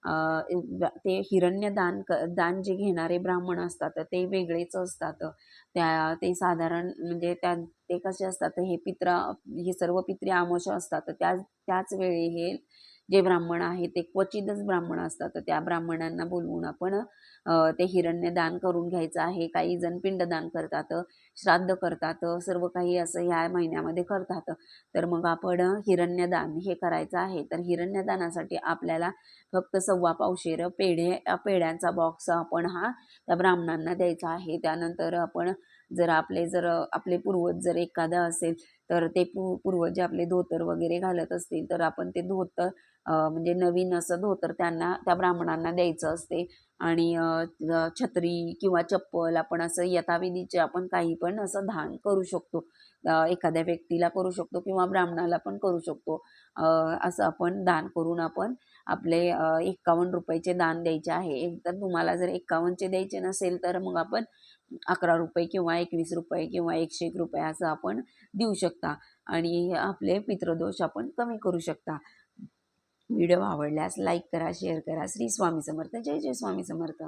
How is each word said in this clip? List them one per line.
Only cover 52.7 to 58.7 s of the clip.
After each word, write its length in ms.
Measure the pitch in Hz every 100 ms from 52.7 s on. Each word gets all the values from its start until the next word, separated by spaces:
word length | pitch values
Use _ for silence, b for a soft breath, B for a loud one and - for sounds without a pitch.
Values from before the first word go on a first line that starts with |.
| b b b -
अ, 180 | 160 160
एखाद्या 360 | 180 170 165
व्यक्तीला 460 | 165 170 - 170 220
करू 220 | 190 185
शकतो 300 | 180 170 180
किंवा 260 | 180 190 180
ब्राह्मणाला 500 | 190 175 170 170 170
पण 220 | - 202
करू 200 | 196 175
शकतो. 440 | 170 147 - 160 B B B -
अ, 80 | 160 160 160 165 -
असं 160 | 175
आपण 400 | 170 160 175 196
दान 220 | 185 170 160
करून 340 | - 165 170
आपण 340 | 165 160 208 254 b